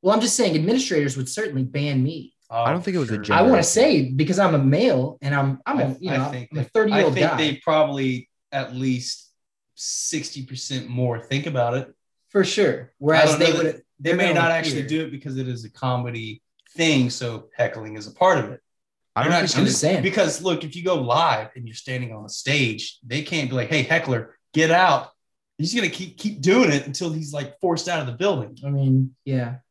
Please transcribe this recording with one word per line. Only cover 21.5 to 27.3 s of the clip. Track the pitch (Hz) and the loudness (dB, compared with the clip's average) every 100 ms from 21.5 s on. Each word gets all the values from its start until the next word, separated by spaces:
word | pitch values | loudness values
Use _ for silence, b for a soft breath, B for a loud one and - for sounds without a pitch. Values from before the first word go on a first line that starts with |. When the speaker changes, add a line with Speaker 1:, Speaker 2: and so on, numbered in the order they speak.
| - | -14
Speaker 2:
and | 117 | -16
you're | 110 | -16
standing | - 127 123 | -10 -8 -8
on | 110 110 | -12 -14
a | |
stage, | - - 147 123 107 - - 120 | -10 -2 0 0 -2 -10 -14 -8
they | 135 | -8
can't | 151 165 135 | -4 -4 -4
be | 127 | -4
like, | 113 | -2
"Hey, | 156 | -2
heckler, | 127 165 165 120 113 _ _ | 2 0 0 -4 -4 _ _
get | 151 160 | 0 4
out." | 170 180 139 - _ _ _ _ _ | 6 6 4 -2 _ _ _ _ _
He's | 160 240 | -4 -2
gonna | 208 | -2
keep, | - 185 - | -4 -14 -8
keep | 208 202 | -8 -2
doing | 143 226 214 | 2 4 4
it | 143 131 | 2 -2
until | 131 170 | -6 -6
he's, | 156 151 | -6 -8